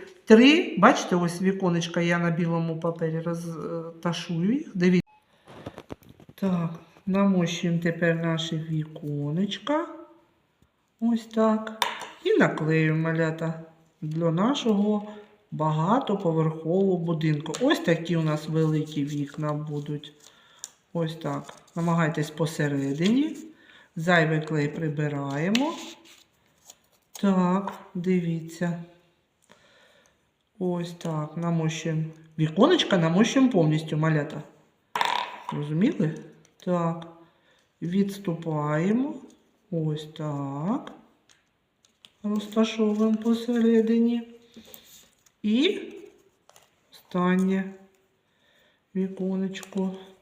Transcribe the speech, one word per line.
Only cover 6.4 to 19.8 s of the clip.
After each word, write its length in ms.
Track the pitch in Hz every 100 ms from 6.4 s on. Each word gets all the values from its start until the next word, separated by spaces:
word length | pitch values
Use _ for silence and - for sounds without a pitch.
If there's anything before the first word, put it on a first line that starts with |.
| 196 180 165 165 - - -
намощуємо 760 | 190 196 190 165 - 175 170
тепер 360 | 170 165 170 165
наші 420 | 165 165 - 160
віконечка. 1300 | 160 160 151 - 151 147 143 160 202 - - 302 339 - - - _ _ _ _ _ _ _ _
Ось 260 | 226 226 -
так. 600 | 226 220 214 220 220 - - - -
І 140 | 359 427
наклеюємо, 640 | 170 - 156 160 156 160
малята, 600 | 160 160 160 160 165 165 - - _ _
для 300 | 156 160 170
нашого 760 | 160 220 285 240 202 208 208 202 - - _ _
багатоповерхового 1500 | 147 156 151 165 240 269 202 175 160 160 156 160 180 196 180
будинку. 560 | 165 160 160 151 151 156
Ось 180 | 262 330
такі 380 | - 165 165 170
у 40 |
нас 260 | 156 151 -
великі 560 | 160 156 156 156 151 143
вікна 480 | 147 143 - 151
будуть. 600 | 147 151 147